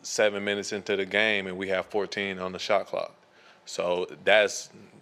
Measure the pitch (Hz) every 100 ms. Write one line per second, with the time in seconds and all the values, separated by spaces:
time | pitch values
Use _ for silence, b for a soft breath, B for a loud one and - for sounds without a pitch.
0 | - - 107 101 101 101 98 104 95 98
1 | 95 101 110 104 95 92 95 92 90 107
2 | 95 - 98 92 92 92 - 101 95 -
3 | 50 - _ b b b - - 87 90
4 | 92 76 95 107 101 - - - - -